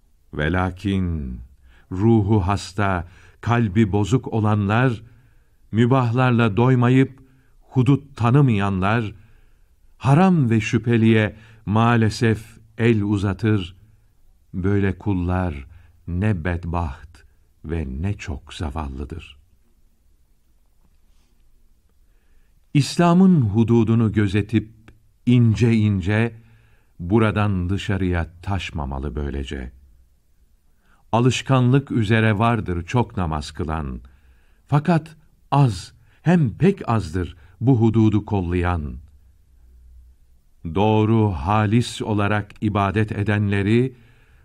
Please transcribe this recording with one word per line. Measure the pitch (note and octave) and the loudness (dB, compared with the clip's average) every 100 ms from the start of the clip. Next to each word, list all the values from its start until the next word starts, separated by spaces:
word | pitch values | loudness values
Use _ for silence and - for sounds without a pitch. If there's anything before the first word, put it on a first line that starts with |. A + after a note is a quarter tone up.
| _ _ _ | _ _ _
Velakin | D2 D2+ F#2 F#2 F2+ G2+ F#2+ F2+ D#2+ C2 A#1+ - - - - _ | -6 -2 -2 -2 -4 -4 -2 -4 -6 -8 -12 -16 -20 -20 -20 _
ruhu | F#2 A2+ A2+ G#2 G#2+ F2+ | -2 2 2 2 2 2
hasta, | G2 - - G2 F#2 F2 - - _ | -2 -4 -4 -2 -2 -6 -16 -20 _
kalbi | A2 A#2+ A2 G2+ G#2 | -2 0 0 0 0
bozuk | G#2 F#2+ B2 - | 0 0 -2 -2
olanlar, | A2 G#2+ G#2+ G2 A2+ C3 A2+ - - _ _ _ _ _ | -2 0 0 0 0 0 -2 -10 -20 _ _ _ _ _
mübahlarla | G#2 A#2+ C3+ A#2 B2 B2+ A#2 A#2 G2 | 0 2 2 2 0 2 2 2 2
doymayıp | B2 B2 A#2+ C3 C3+ - - _ _ _ | 2 4 4 2 2 -4 -20 _ _ _
hudut | _ C3 A#2+ C3+ - - | _ 0 2 0 -2 -4
tanımayanlar, | A#2 C#3 C3+ G2+ G2+ F#2 G2 A#2 G#2 - - - _ _ _ _ _ _ | 2 4 4 2 -2 -2 0 -2 -4 -12 -20 -20 _ _ _ _ _ _
haram | - D3 F#3+ E3+ A#2+ | 2 4 4 4 2
ve | A2 | 0
şüpheliye | A2 A#2 A#2+ A#2 A2+ A2 G#2 - - - - | 0 -2 0 2 4 4 0 -6 -20 -14 -4
maalesef | G#2+ A#2 A#2 A2 - A2+ A2 - - - - | 0 2 2 0 0 -2 -2 -6 -20 -20 -2
el | A#2 A2 | 0 2
uzatır. | G2+ G2+ G2+ F#2 A2 G#2+ F2 - _ _ _ _ _ _ _ | 0 -2 -2 -2 -2 -2 -4 -14 _ _ _ _ _ _ _
Böyle | F#2+ F#2 G2+ G2 F2 | -6 -2 0 -2 -4
kullar | G#2 F#2 F2 F#2 F2+ C#2+ C2 - - _ - | -4 -4 -2 -2 -4 -8 -14 -20 -20 _ -10
ne | F2 G#2+ F#2 | -4 -2 -2
bedbaht | F2+ E2+ F2 F2 D#2+ - - - _ _ _ _ | -4 -6 -6 -6 -6 -10 -18 -20 _ _ _ _
ve | D2 E2 C#2 | -8 -8 -6
ne | C2 F#2+ | -6 -6
çok | G#2 - C#2 - | -8 -10 -12 -14
zavallıdır. | - D#2 D#2+ C#2+ C2 C#2+ E2 - - _ _ _ _ _ _ _ _ _ _ _ _ _ _ _ _ _ _ _ _ _ _ _ _ _ _ _ _ _ _ _ _ _ | -12 -10 -8 -10 -12 -12 -14 -18 -20 _ _ _ _ _ _ _ _ _ _ _ _ _ _ _ _ _ _ _ _ _ _ _ _ _ _ _ _ _ _ _ _ _
İslam'ın | D3 - - F3 F3 F#3+ E3+ | 0 0 2 4 6 6 4
hududunu | A2 A2 G#2+ A#2 A2 A2+ A2 | 4 2 4 4 4 2 2
gözetip | G#2+ G2+ G#2 G2+ A2 - - - _ _ _ - | 0 0 0 0 -2 -2 -10 -20 _ _ _ 2
ince | B2 A#2 G#2+ A#2 | 4 4 4 2
ince | A2+ G#2+ G2 F2 G#2+ A#2 A2+ - - _ _ _ - | 2 2 0 0 0 -2 -6 -20 -20 _ _ _ -14
buradan | E2+ A2+ G#2+ G#2 G#2 F#2 F2 | 0 2 2 2 -2 -2 -4
dışarıya | G2 - F#2+ F#2 F2 D#2+ - | -4 -4 -4 -2 -2 -4 -10
taşmamalı | F#2+ G2 - D#2 C#2 C2+ C#2+ | -8 -8 -8 -8 -8 -8 -8
böylece. | D2 C#2+ C2+ C#2 C#2 B1 - _ _ _ _ _ _ _ _ _ _ _ _ _ | -6 -6 -8 -8 -10 -12 -18 _ _ _ _ _ _ _ _ _ _ _ _ _
Alışkanlık | A2+ B2 - - C3 B2 C#3 C#3 | 0 2 0 0 2 4 2 0
üzere | A#2+ G#2 A2+ A2 G2+ | -2 0 2 2 2
vardır | A#2 A#2 F2+ F2 E2+ | 0 0 -4 -6 -4
çok | B2 A2+ - | -2 -2 -4
namaz | E2+ D#2 - | -4 -4 -8
kılan. | - D#2 D#2+ C#2 A#1+ - - _ _ _ _ _ | -10 -6 -6 -8 -10 -16 -20 _ _ _ _ _
Fakat | D3 D3 D#3+ D#3+ - _ _ _ | -2 2 0 -2 -14 _ _ _
az, | C#3+ C3 G2 - - _ _ | 2 2 0 -12 -20 _ _
hem | D#3 F3+ B2 - | 0 2 0 2
pek | F3+ G3 - | 0 0 -2
azdır | A2+ E2 F2+ E2+ - - _ | -2 -2 -6 -6 -10 -20 _
bu | A2+ A#2+ | 0 4
hududu | A2+ A2+ A2 G#2 | 4 4 4 2
kollayan. | - G2+ F2 F2+ F2 F2 C#2+ B1+ - - _ _ _ _ - - - - - _ _ _ _ _ E2+ | -2 -4 -2 -2 -2 -2 -6 -12 -18 -20 _ _ _ _ -20 -20 -20 -20 -20 _ _ _ _ _ -8
Doğru, | F2 G#2+ G#2+ G#2+ A2+ G#2+ | -2 2 2 2 2 0
halis | D#2 D#2 G#2+ G#2+ A#2 A#2 - | -2 -2 0 2 0 0 -6
olarak | A2+ G#2 G2+ G#2 G#2 - | -4 -2 -2 -2 -4 -6
ibadet | A2 G#2 G2 A2 G#2+ | -2 0 0 0 -2
edenleri | G#2+ G2+ G#2 G2+ G2+ G2 A#2 C3 - - _ _ _ | -2 -2 0 0 0 2 2 0 -6 -20 _ _ _